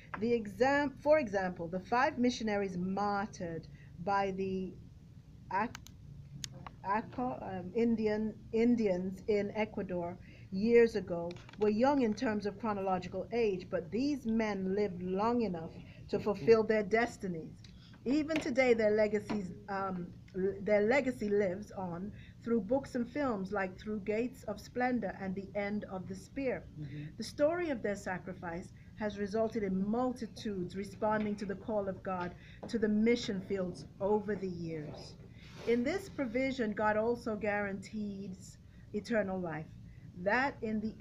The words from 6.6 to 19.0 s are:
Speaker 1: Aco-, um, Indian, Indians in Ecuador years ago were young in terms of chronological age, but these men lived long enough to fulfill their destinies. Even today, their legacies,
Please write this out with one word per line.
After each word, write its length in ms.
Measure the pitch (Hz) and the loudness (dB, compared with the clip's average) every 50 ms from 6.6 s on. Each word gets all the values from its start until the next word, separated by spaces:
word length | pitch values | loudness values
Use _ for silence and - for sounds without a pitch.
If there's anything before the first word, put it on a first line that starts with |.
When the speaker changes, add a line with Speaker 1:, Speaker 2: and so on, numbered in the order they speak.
| - - - - - | -14 -16 -16 -10 -2
Speaker 1:
Aco-, 540 | - 196 220 - - - - 247 254 - - | 0 0 0 0 -4 -6 -4 -4 -4 -4 -6
um, 300 | 214 196 190 185 175 180 - | -6 -6 -6 -6 -8 -4 0
Indian, 580 | 233 233 233 226 214 220 214 214 214 220 220 208 - - - | 2 4 4 4 2 2 2 2 2 0 -2 -4 -6 -12 -4
Indians 680 | - 220 226 240 240 233 226 202 180 180 185 190 190 - - - | 2 4 6 6 6 6 4 2 2 2 0 -4 -6 -6 -2 2
in 240 | 214 202 202 202 202 | 2 2 2 0 0
Ecuador 640 | 214 214 214 - - 208 190 180 175 170 170 180 - - - - - - - | -2 -2 -2 -2 -4 -4 -2 -2 -4 -4 -4 -6 -10 -14 -18 -18 -18 -14 -8
years 440 | - 190 202 233 233 233 233 226 226 | -4 0 4 8 10 10 10 10 6
ago 360 | 208 180 - 180 170 170 175 180 - - - - - | 0 -2 0 -2 -2 -2 -4 -6 -8 -12 -16 -2 2
were 100 | 208 214 | 2 2
young 320 | 214 208 240 269 294 277 | 4 6 6 6 6 6
in 120 | 247 220 208 | 4 4 2
terms 320 | - 262 254 214 208 190 | 2 0 0 0 0 0
of 140 | 202 196 202 | -2 -4 -2
chronological 680 | - 220 208 196 190 196 185 180 175 185 - 190 - - | -2 -2 0 0 2 2 0 0 0 -4 -4 -6 -4 -2
age, 360 | 220 240 233 214 190 180 - - | 0 2 4 4 2 0 -4 -2
but 220 | - 175 165 160 | -4 -4 -2 -2
these 340 | 151 220 269 285 294 262 - | -2 0 0 2 0 0 0
men 500 | 226 220 226 220 214 202 190 190 185 190 | 0 2 2 2 2 0 0 0 0 2
lived 260 | 208 208 202 180 175 | 2 2 0 0 -4
long 400 | 180 180 185 190 208 233 240 247 | -4 -2 0 2 2 4 4 4
enough 300 | 226 196 180 165 160 165 - - - - - - - - | 2 2 0 -2 -4 -8 -10 -12 -16 -16 -16 -16 -8 -2
to 100 | - 196 | -2 0
fulfill 440 | 202 226 202 190 143 220 226 220 214 | 2 0 0 2 8 8 8 8 8
their 200 | 208 220 214 208 | 4 4 2 4
destinies. 680 | 185 214 226 240 233 - - - 190 175 160 160 160 160 - - - - - - - - - - | 4 2 2 2 2 -2 -6 -6 -4 -4 -4 -6 -10 -14 -16 -18 -18 -18 -20 -20 -20 -20 -8 -2
Even 320 | 220 269 311 302 302 320 311 | 0 2 2 2 2 0 0
today, 340 | - 339 240 254 262 254 233 | 0 0 4 4 6 6 6
their 180 | 220 220 208 | 6 6 4
legacies, 640 | 208 214 | 6 6